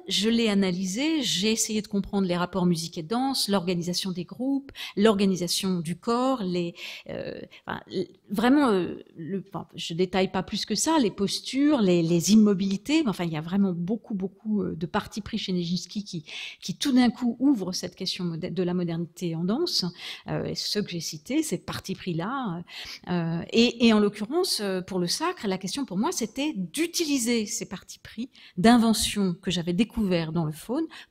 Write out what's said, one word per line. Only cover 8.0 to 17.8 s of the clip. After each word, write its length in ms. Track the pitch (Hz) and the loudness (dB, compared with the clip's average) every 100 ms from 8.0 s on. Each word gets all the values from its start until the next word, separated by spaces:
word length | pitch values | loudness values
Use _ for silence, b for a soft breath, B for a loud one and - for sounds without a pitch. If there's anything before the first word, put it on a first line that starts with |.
| - - - | -6 -10 -8
vraiment, 400 | 196 240 294 262 | 0 4 6 6
euh, 260 | 190 170 - - - | 4 0 -6 -14 -14
le, 260 | 156 190 - | -8 -8 -6
enfin, 180 | 165 - - | -10 -10 -10
je 180 | - | -6
détaille 380 | 170 185 190 190 | -2 0 2 0
pas 120 | 190 | 0
plus 220 | - 202 - | -4 -4 -4
que 100 | 208 | -2
ça, 220 | 302 320 | 2 2
les 100 | 214 | 2
postures, 720 | - 196 - - 262 285 285 | 0 -2 -2 -4 2 4 4
les, 200 | 190 175 | 4 4
les 300 | 165 175 165 | 4 4 8
immobilités, 680 | 220 208 190 196 196 - 320 | 8 8 6 0 -2 0 2
mais 60 | 277 | 2
enfin, 160 | 185 175 | 0 -2
il 80 | |
y 40 | 156 | -4
a 40 | |
vraiment 320 | 165 196 196 | -2 2 2
beaucoup, 400 | 170 175 233 - | 0 -2 -4 -4
beaucoup, 480 | 196 190 - 214 208 | -6 -6 -6 -4 -2
euh, 140 | 180 170 | -2 -4
de 100 | 165 | -4
parti 340 | 208 - - | -4 -4 -8
pris 180 | - 208 | -8 -6
chez 140 | - | -4
Nijinsky 540 | 180 170 175 - 208 202 | -2 -2 -4 -4 -10 -8
qui, 180 | 170 B B B B | -10 B B B B
qui 160 | - - | -14 -6
tout 160 | 294 | 2
d'un 160 | 254 247 | 4 4
coup 260 | - 240 - | 2 -2 2
ouvre 340 | 269 240 180 | 2 2 0
cette 220 | 180 | -6